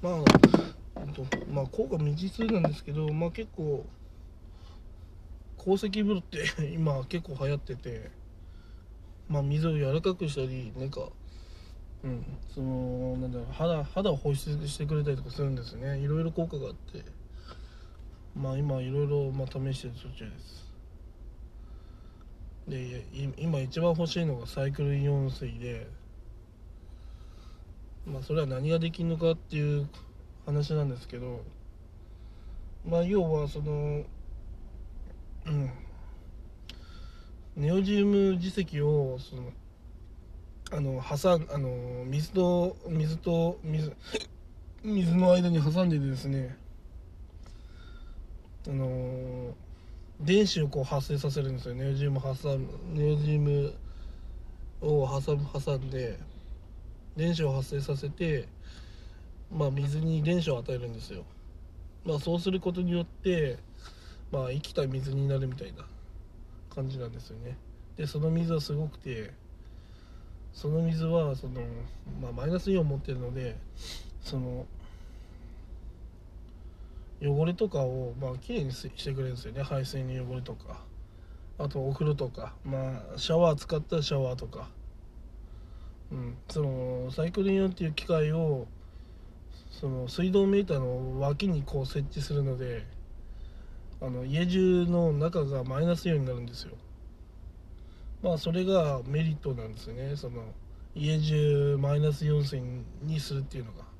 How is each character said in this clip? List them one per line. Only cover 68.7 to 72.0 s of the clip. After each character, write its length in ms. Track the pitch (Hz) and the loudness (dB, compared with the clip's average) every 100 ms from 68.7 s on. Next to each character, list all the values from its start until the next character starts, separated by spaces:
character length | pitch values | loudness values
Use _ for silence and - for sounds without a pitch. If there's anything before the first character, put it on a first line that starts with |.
ご 140 | 147 156 | 0 0
く 120 | - | -4
て、 320 | - 120 107 - - - - - - - - - - - - | -6 -6 -6 -12 -16 -16 -16 -16 -16 -18 -16 -16 -14 -14 -12
そ 140 | - 151 | -6 0
の 140 | 156 | 2
水 240 | 165 160 160 | 4 4 4
は、 300 | 165 151 131 | 4 4 0
そ 120 | 127 | -4
の、 140 | 127 117 120 120 - | -6 -4 -6 -8 -8